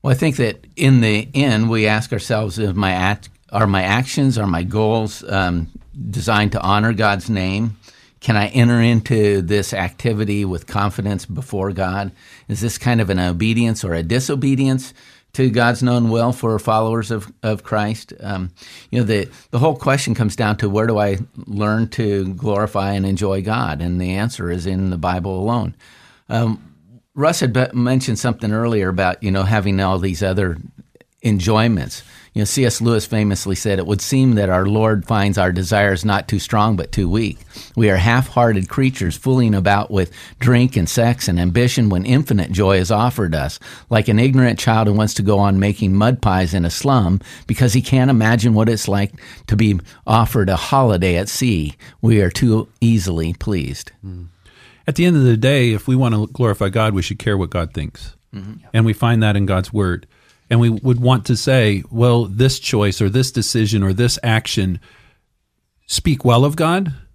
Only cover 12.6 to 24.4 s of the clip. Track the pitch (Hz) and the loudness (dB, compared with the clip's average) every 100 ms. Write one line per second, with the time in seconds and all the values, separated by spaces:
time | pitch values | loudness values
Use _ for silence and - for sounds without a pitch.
12.6 | 113 - 123 117 98 92 90 87 110 113 | -4 -4 -2 0 0 0 0 -2 0 0
13.6 | 117 113 98 85 82 117 131 143 135 135 | 0 -2 -4 -4 -2 -2 -2 -2 0 0
14.6 | 135 131 131 - - - _ - 131 113 | 0 -2 -6 -20 -20 -20 _ -2 0 2
15.6 | 120 117 127 123 117 113 117 123 117 110 | 0 2 0 2 0 0 0 -2 -2 -2
16.6 | - 110 113 113 104 113 - - 113 107 | 0 0 0 -2 -4 -6 -8 -8 -6 -6
17.6 | - 107 104 110 - - 98 95 90 - | -4 -4 -2 -6 -10 -16 -10 -8 -8 -12
18.6 | - - - 117 110 107 - - _ 120 | -20 -20 -6 -2 0 -2 -4 -12 _ 0
19.6 | 151 139 147 135 131 113 110 - 110 104 | 0 0 -2 -2 -2 -2 -2 -2 -2 -2
20.6 | 104 101 110 107 104 98 110 - - 101 | -2 0 0 0 0 -2 -6 -14 -12 -4
21.6 | 104 107 113 - 107 101 95 90 107 101 | -2 -2 -2 -2 -2 -2 -4 -6 -4 -2
22.6 | 107 101 98 98 98 98 104 98 95 110 | -2 -2 -2 -2 -2 -2 -2 -2 -2 -4
23.6 | 110 73 87 90 90 95 113 - | -4 -4 -4 -2 -2 -2 -4 -6